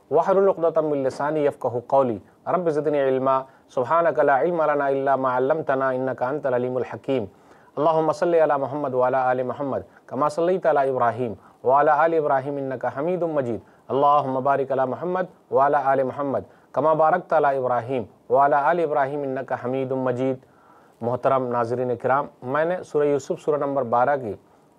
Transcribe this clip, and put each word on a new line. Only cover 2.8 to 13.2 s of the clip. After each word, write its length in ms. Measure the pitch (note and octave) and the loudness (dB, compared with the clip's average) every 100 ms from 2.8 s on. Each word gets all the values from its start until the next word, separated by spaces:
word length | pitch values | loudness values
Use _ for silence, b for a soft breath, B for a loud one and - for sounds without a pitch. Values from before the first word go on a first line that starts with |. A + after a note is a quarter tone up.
| D3+ D3 | 0 0
علما. 440 | C3+ C3 C3+ C3+ C3 B _ | 2 2 2 0 -2 B _
سبحانك 520 | - B2 E3 E3+ C#3+ | -4 0 2 2 2
لا 140 | C#3+ | 2
علم 280 | C3+ E3+ F3 | 2 2 0
لنا 280 | D3+ C#3+ C#3 | 0 0 0
إلا 260 | C#3 C#3 C3+ | 0 0 0
ما 140 | C3 | 0
علمتنا 680 | B2+ C3+ D#3+ D#3 C3+ C3+ B2+ | 0 0 0 -2 -2 0 -2
إنك 260 | C3 B2 | -4 -4
أنت 220 | B2 D3 C#3 | -4 -4 -2
العليم 300 | B2 B2 B2+ | -2 -2 -4
الحكيم. 520 | A#2 A#2 - C3+ G2 b b b b - | -6 -8 -4 -4 -4 b b b b -2
اللهم 340 | D#3 D#3+ D#3+ | 0 2 0
صل 240 | D3 F3 E3+ | 0 2 2
على 220 | D3+ C#3+ | 4 2
محمد 360 | C3 D3 C#3+ | -2 -4 -4
وعلى 380 | B2+ B2+ C3 B2+ | 0 2 2 0
آل 160 | B2+ B2+ | 0 -2
محمد 360 | A#2+ C#3+ A2 - b - | -6 -6 -6 -8 b -10
كما 200 | B2 D3 | -2 -2
صليت 360 | - E3+ F#3 E3 | 0 0 0 2
على 240 | D3 C3+ | 2 2
إبراهيم 460 | B2+ A#2+ A2 B2 - b b | 2 0 0 -4 -8 b b
وعلى 420 | A#2+ C3+ D3+ D3 E3 | 2 4 4 4 2
آل 80 | |
إبراهيم 440 | E3 D3 C3+ C3+ C#3+ | 2 0 0 -2 -6
إنك 280 | C3+ B2+ B2 | -6 -6 -6
حميد 380 | B2+ D#3+ F3+ | -4 -4 -2